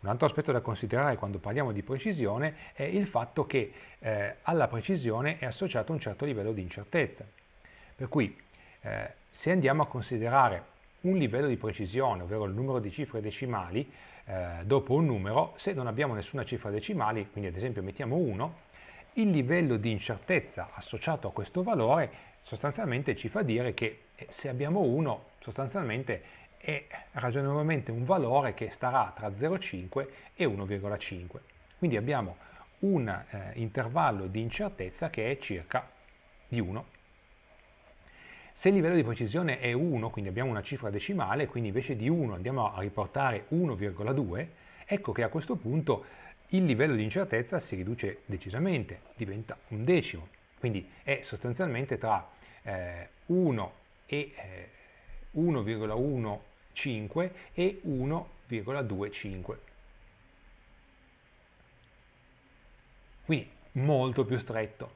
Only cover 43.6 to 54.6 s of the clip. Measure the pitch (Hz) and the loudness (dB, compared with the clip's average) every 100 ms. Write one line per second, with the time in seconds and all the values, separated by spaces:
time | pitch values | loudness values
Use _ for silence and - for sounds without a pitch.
43.6 | 175 104 101 87 107 135 110 87 165 - | 2 0 -2 -2 -2 0 0 -4 -6 -12
44.6 | - - - 202 202 107 117 160 - - | -20 -20 -4 -4 -2 0 0 0 -2 -4
45.6 | 110 151 151 104 - - - - - 185 | 0 0 2 0 0 -18 -20 -20 0 2
46.6 | 180 113 151 120 107 180 185 110 123 180 | 4 6 4 4 2 0 0 0 0 -4
47.6 | - 95 92 120 101 87 - 95 - 110 | -4 -6 -4 -2 -4 -4 -6 -8 -4 -2
48.6 | 185 160 90 87 - - 104 101 110 - | 2 0 -2 -10 -16 -8 -6 -6 -8 -12
49.6 | - 107 120 180 - 85 82 - _ - | -8 -4 4 4 2 -8 -12 -18 _ -4
50.6 | 123 101 - - - 139 - - 123 120 | -2 -2 -6 -10 -2 -2 -2 -6 -4 -2
51.6 | 180 120 139 123 113 101 - - - - | -2 -2 -2 -2 2 0 0 -20 -20 -16
52.6 | - 95 90 87 - - - 180 175 120 | -8 -6 -6 -10 -14 -18 0 4 4 2
53.6 | 92 - - _ - 147 143 - 92 92 | -2 -8 -20 _ -6 -6 -6 -10 -14 -14